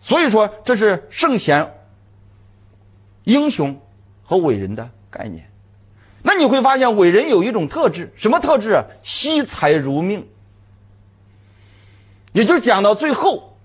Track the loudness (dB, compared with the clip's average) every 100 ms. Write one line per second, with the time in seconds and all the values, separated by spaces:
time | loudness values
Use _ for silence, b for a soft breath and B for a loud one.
0 | 0 0 2 2 0 -4 -4 0 2 0
1 | -6 -4 -2 0 0 0 0 -10 _ _
2 | _ _ -20 _ _ _ _ _ _ _
3 | _ _ 0 0 0 -2 -6 -6 -18 _
4 | _ _ -4 -2 0 -2 -4 -10 -12 -18
5 | _ -16 -14 -14 -20 -20 _ _ _ b
6 | b b -2 0 2 2 2 2 2 4
7 | 4 4 2 0 0 -2 -4 -2 -2 -2
8 | -14 -6 0 0 2 0 2 -2 -2 B
9 | -10 -6 -2 -2 -4 -2 0 0 0 -4
10 | -4 -6 -10 _ _ _ _ _ _ -20
11 | _ _ _ b b b b b b b
12 | b b b -2 2 2 2 2 2 2
13 | 0 0 0 -2 -8 _